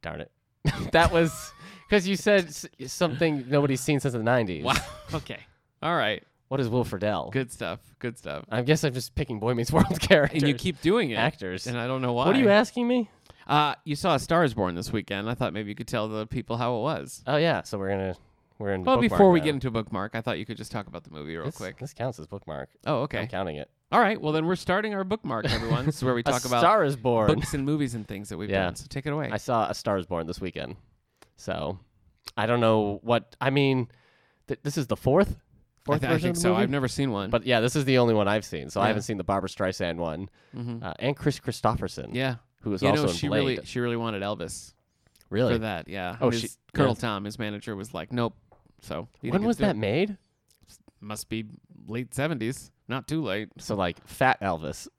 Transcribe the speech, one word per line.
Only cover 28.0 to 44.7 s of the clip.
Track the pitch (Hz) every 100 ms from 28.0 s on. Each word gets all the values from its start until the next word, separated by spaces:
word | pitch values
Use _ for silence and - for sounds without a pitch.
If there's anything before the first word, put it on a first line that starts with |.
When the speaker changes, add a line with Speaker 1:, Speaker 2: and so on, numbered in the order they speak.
| 104
Speaker 2:
things | 101 104
that | 92
we've | 101
Speaker 1:
Yeah. | 98 90
Speaker 2:
done. | -
So | -
take | 139 151
it |
away. | 147 143
Speaker 1:
I | 107
saw | - 120 107
A |
Star | - - 98
Is | 87
Born | 85 82
this | -
weekend. | 92 - 64 - _ _ _ _ - _
So | - 82 78 95 _ _ _ _ - -
I | 110
don't | 120
know | 113 110 104 101
what, | 113 117 - -
I | 131
mean, | 139 139 131 120 _ _ _ _ _ -
th-, | 170
this | 151 151
is | 135
the | 101
fourth, | 127 151 196 - _ _ _ _ -
fourth | 113
Speaker 2:
I |
th-, | 127
I |
Speaker 1:
version | 160
Speaker 2:
think | 175
Speaker 1:
of | 170
the |
Speaker 2:
so. | 170
Speaker 1:
movie? | 185
Speaker 2:
I've | 202
never | 143 127
seen | - 135
one. | 101 95
Speaker 1:
But | 117 117
yeah, | 120
this | 120 156
is | 135
the | 127
only | 120 110
one | 101
I've | 107
seen. | 98 78 69
So | 98
I | 104
Speaker 2:
Yeah. |
Speaker 1:
haven't | 107
seen | - 104
the |
Barbra | 87 98 95
Streisand | - 95 92 87 85
one, | 82 80 98 _ _ 123
Speaker 2:
Mm-hmm. | 120 117
Speaker 1:
uh, | 95 -
and | 127 143
Chris | 147 135
Christopherson, | - - - 120 92 - 62 123
Speaker 2:
Yeah. | 131 120 _ _
Speaker 1:
who | 117
was | 98
Speaker 2:
You | 98
Speaker 1:
also | 131
Speaker 2:
know, | 139
Speaker 1:
in | 85
Speaker 2:
she | 90
Speaker 1:
Blade. | 104
Speaker 2:
really, | 135 123 -
she | 123
really | 120 117
wanted | 117 104
Elvis | 98 104 - - -